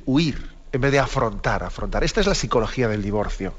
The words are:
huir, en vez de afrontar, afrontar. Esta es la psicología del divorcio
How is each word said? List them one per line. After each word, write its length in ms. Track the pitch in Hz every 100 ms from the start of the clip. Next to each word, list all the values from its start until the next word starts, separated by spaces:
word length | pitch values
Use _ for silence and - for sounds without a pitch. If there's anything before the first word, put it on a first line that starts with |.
| -
huir, 440 | 135 160 113 - - -
en 80 | 127
vez 140 | 139
de 60 | 139
afrontar, 640 | 131 135 117 101 127 101
afrontar. 420 | 90 - 101 107 160
Esta 160 | -
es 60 | 202
la 80 | 180
psicología 520 | 113 123 110 - 120
del 140 | 107
divorcio 520 | 101 104 98 - 95